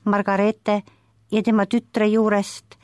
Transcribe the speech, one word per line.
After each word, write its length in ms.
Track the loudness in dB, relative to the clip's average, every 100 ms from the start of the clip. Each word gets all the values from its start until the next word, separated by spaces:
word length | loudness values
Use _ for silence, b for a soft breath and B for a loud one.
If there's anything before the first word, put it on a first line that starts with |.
Margarethe 760 | -2 -2 0 0 0 -2 -2 -4 b b b b b
ja 120 | -2
tema 240 | 0 0 0
tütre 400 | -2 -4 -2 0
juurest 720 | 2 2 0 -4 -12 _ -20